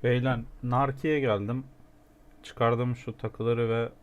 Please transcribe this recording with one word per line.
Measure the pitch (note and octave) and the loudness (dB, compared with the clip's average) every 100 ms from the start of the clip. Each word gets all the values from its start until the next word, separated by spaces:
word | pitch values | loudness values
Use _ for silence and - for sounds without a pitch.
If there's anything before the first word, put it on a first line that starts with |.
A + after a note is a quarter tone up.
Beyler | B2 B2 B2+ B2 A#2 - | 2 2 2 -2 -4 -10
Narki'ye | B2 B2 C#3 C3+ D#3+ D3+ | -2 0 0 0 0 2
geldim. | C3 G#2 G2+ B2 C3+ - - - - - - - | 2 0 0 -4 -6 -18 -20 -20 -20 -20 -20 -20
Çıkardım | - - A#2 A#2 B2 A#2+ | -20 0 2 4 0 -2
şu | - - | -6 -8
takıları | A2+ - A2+ A#2 A#2 | -8 -2 0 2 2
ve | A#2 A#2 - | 0 -2 -8